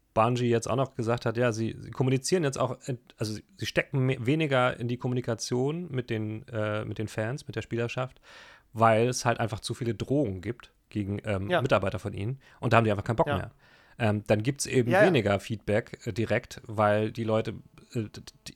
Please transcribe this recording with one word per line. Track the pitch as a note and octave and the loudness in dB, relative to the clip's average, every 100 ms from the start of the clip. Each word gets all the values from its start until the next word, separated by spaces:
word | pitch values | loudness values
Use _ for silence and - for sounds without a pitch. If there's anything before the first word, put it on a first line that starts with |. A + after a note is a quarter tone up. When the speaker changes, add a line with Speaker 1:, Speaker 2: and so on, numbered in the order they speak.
| _ | _
Speaker 1:
Bungie | A2 A2+ B2 A#2+ | 2 4 4 2
jetzt | A2+ - | 2 0
auch | |
noch | A#2+ C3 | -2 -2
gesagt | - A2+ A#2 | -4 -2 0
hat, | A#2+ A2+ | -2 0
ja, | B2 | 0
sie, | A2 A2+ B2+ | 0 -4 -6
sie | A#2 | -12
kommunizieren | - C3 C3 - F#3 | -2 0 0 0 0
jetzt | C#3+ C3+ | 0 0
auch, | B2+ B2 | -4 -4
ent-, | - A#2+ _ - | -8 -10 _ -8
also | G#2+ | -6
sie, | G#2+ - - | -6 -12 -10
sie | - | -2
stecken | E3+ - C3+ | -2 -2 0
me-, | C3 B2+ | 0 0
weniger | A#2 D#3 D#3 C3 B2 - | 0 0 2 2 2 0
in | A#2+ | -6
die | A#2+ | -4
Kommunikation | B2 B2 A#2+ A2 - B2 C3+ E3+ E3+ | -4 -4 -4 -6 -2 -2 -2 -4 -6
mit | B2+ A#2+ | -6 -4
den, | A2 G#2+ A2 - | -4 -4 -8 -8
äh, | A2+ G#2+ G#2+ | -4 -2 -2
mit | A2+ G#2 | -4 -6
den | G#2+ | -6
Fans, | - A2 B2+ - | -4 -4 -4 -8
mit | |
der | G#2+ | -8
Spielerschaft, | - A#2 A#2 B2+ B2+ - - - - - _ | -4 -4 -4 -4 -8 -10 -20 -20 -20 -20 _
weil | G#2+ A2+ A2 B2 | 4 6 6 4
es | B2 | 2
halt | A#2+ A#2 | 0 0
einfach | A2+ G#2+ | -2 -4
zu | - | -6
viele | A2+ A#2+ | -4 -4
Drohungen | - - C#3 A#2+ F#2 | -4 0 0 0 -2
gibt | G2 - - _ _ | -8 -10 -14 _ _
gegen, | G#2 G2 G2+ | -4 -2 -4
ähm, | A2 F#2+ G2+ | -2 -2 0
Speaker 2:
Ja. | F3 | 0
Speaker 1:
Mitarbeiter | A#2+ G#2 G2 - | 2 2 2 -4
von | G#2 | -6
ihnen | G2 G#2+ C3+ - - | -6 -6 -8 -14 -6
und | A#2+ | 4
da | A2+ | 4
haben | |
die | A2 | 4
einfach | G2+ | 0
keinen | - | -2
Bock | A#2 D3+ | 0 0
Speaker 2:
Ja. | C#3+ | 0
Speaker 1:
mehr. | G#2+ _ _ - _ - | -4 _ _ -20 _ -2
Ähm, | A2 G#2 - | 0 0 2
dann | A2 | 2
gibt's | A2+ C3+ | 2 -4
eben | - C3 A#2 | 0 2 4
Speaker 2:
Ja, | F#3 | 6
ja. | G3 | 6
Speaker 1:
weniger | C#3+ G2+ G2 | 6 4 0
Feedback, | - A2 - G#2 - - | -2 -6 0 0 0 -10
äh, | A#2 | -8
direkt, | G2+ G#2+ A2 - - | -4 0 -2 -2 -18
weil | - G#2+ G#2 G#2+ A2 | -8 2 4 4 0
die | A2+ | -2
Leute, | A2 A2 A2 F#2 - - - | 0 0 0 -8 -16 -20 -8
äh, | A#2+ | -6
d-, | G#2 - - _ | -6 -10 -18 _
d-, | - | -20